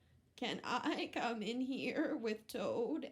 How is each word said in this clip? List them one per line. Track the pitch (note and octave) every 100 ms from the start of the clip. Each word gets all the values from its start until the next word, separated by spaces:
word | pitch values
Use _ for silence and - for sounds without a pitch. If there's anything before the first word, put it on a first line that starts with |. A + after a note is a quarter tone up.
| - - - -
can | A#3 -
I | - A#3 D4 D#4 D4+
come | - A#3+ A#3
in | G3+ B3
here | C4 C4 - - D#4 C#4+
with | A3+ G#3+ -
Toad | - G#3 - A#3 D4 B3+